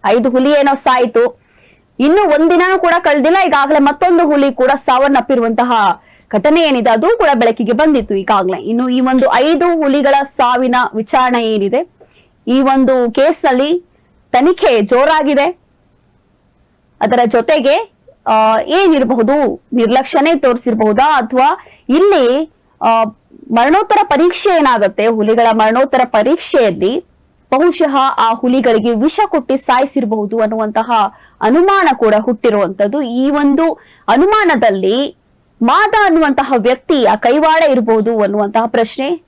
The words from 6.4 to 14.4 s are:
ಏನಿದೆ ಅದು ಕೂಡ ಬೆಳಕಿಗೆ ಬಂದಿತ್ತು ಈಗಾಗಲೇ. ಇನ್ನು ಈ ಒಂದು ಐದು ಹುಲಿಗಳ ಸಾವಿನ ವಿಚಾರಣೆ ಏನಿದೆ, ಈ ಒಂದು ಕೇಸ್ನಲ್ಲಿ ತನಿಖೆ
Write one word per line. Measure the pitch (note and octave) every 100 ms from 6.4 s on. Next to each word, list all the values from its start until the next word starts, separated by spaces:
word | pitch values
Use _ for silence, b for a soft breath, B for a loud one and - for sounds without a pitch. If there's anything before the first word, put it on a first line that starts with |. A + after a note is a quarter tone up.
| D4 D#4+
ಏನಿದೆ | D#4+ C4 G#3
ಅದು | A3 E4 A#4
ಕೂಡ | E4+
ಬೆಳಕಿಗೆ | C4+ A#3 A3+ G#3+
ಬಂದಿತ್ತು | A#3+ D#4 D4+ - G3
ಈಗಾಗಲೇ. | F#3 G#3 F#3 F#3+
ಇನ್ನು | - A#3 B3+
ಈ | B3
ಒಂದು | C4 C4 C4
ಐದು | B3 C#4+ E4 F4 E4+
ಹುಲಿಗಳ | D4 C#4 C#4 C#4
ಸಾವಿನ | C#4 - B3 B3 B3+ B3 B3 G#3+
ವಿಚಾರಣೆ | A3 C4 B3+ A#3+ A3+
ಏನಿದೆ, | A3 G3 A#3+ F4 _ b b b b -
ಈ | B3+
ಒಂದು | C4+ C4+ C4 C4 A#3+
ಕೇಸ್ನಲ್ಲಿ | A3 E4 D#4+ D#4 B3+ C#4+ F4 - _ _ _ _
ತನಿಖೆ | B3